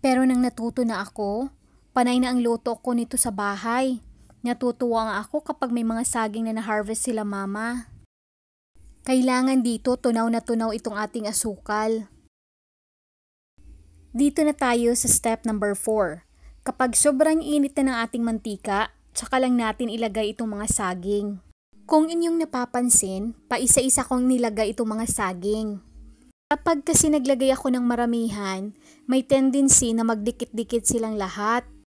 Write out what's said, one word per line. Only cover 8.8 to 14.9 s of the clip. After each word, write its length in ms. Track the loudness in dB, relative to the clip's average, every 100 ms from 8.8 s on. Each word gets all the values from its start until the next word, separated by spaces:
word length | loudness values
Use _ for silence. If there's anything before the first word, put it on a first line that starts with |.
| -20 -18
Kailangan 560 | 0 2 2 2 2 2
dito 400 | 2 -2 -2 0
tunaw 320 | 0 0 0
na 80 | -2
tunaw 320 | -2 -2 -2
itong 240 | -4 -6 -6
ating 320 | -6 -6 -4
asukal. 800 | -2 -2 -6 -4 -2 0 -2 -6 -18 _ _ _ _ _ _ _ _ _ _ _ _ _ _ -20 -20 -20 _ _
Dito 320 | 0 2 4 0
na 80 |
tayo 400 | 2 0 2 2